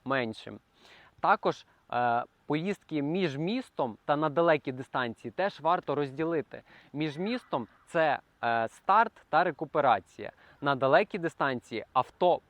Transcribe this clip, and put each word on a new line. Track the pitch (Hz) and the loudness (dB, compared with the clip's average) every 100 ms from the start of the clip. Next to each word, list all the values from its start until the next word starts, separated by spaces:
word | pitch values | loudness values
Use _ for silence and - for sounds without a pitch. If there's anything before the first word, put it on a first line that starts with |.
| - | -2
меншим. | 135 120 110 - 104 - _ - - - _ | -2 -2 -6 -12 -16 -20 _ -20 -20 -20 _
Також, | 160 208 190 151 - _ _ | 2 2 2 -4 -10 _ _
е, | 120 120 117 123 _ - | -2 0 0 -2 _ -4
поїздки | 147 175 196 _ 156 | -2 -2 -6 _ -4
між | 143 175 180 135 | -2 -2 -2 -2
містом | 165 240 - - 135 101 - | -4 -4 -6 -4 -4 -4 -2
та | 147 | 0
на | 156 | 0
далекі | 143 170 160 - | 2 4 2 0
дистанції | 127 135 139 123 113 123 | -8 -6 -4 -4 -6 -10
теж | - 180 - | -4 -4 -2
варто | 147 180 - 143 | 0 0 0 -2
розділити. | 143 135 160 170 - 123 - - - | -4 -4 -2 -2 -4 -12 -18 -20 -14
Між | 143 156 143 | -6 -6 -4
містом | 190 240 - 151 110 _ _ | -6 -6 -6 -6 -6 _ _
це, | 170 160 135 - _ | 0 0 0 -6 _
е, | 117 117 113 | -2 0 -2
старт | - - 196 226 - _ | -4 2 4 4 -2 _
та | 151 | 2
рекуперація. | 180 147 156 160 135 107 - - 104 - - - | 2 -2 -4 2 4 4 0 -14 -14 -14 -20 -6
На | 143 139 | -2 0
далекі | 131 156 214 208 | 4 4 4 -2
дистанції | 165 - 147 127 - 110 - | -6 -2 -2 -2 -6 -10 -2
авто | - 127 - 180 147 - | -2 -2 2 2 2 0